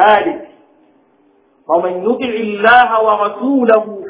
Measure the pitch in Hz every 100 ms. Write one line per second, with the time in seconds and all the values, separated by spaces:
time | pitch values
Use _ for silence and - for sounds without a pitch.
0 | 208 208 170 147 - _ _ _ _ _
1 | _ _ _ _ _ _ - 170 180 180
2 | 214 - 247 220 214 202 220 247 240 220
3 | 220 208 208 226 254 277 226 220 214 196